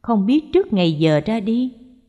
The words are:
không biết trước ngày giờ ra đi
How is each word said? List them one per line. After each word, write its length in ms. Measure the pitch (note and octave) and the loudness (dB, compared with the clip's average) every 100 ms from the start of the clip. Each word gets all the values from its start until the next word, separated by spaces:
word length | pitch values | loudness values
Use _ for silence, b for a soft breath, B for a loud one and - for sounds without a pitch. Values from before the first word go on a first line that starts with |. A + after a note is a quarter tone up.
không 260 | - A3+ G3 | -2 -2 2
biết 180 | C#4+ D4+ | 0 2
trước 200 | F4 G4 | -2 0
ngày 200 | G3+ F3 | 0 0
giờ 280 | D3 D#3+ D3+ D3+ | 2 2 2 0
ra 140 | A3+ | -4
đi 340 | G3+ A3+ B3+ - - - | -2 -2 -4 -8 -20 -20